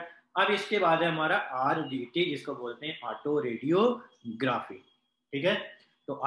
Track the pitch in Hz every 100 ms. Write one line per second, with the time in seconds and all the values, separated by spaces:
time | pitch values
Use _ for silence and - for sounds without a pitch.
0 | - - _ 180 196 202 - 208 175 165
1 | 170 160 156 196 - 127 135 160 139 131
2 | 120 170 175 139 - 123 123 147 151 156
3 | 120 110 147 147 127 113 135 175 233 240
4 | - _ 117 113 131 117 - - _ _
5 | _ _ _ 139 170 202 - - _ _
6 | - 135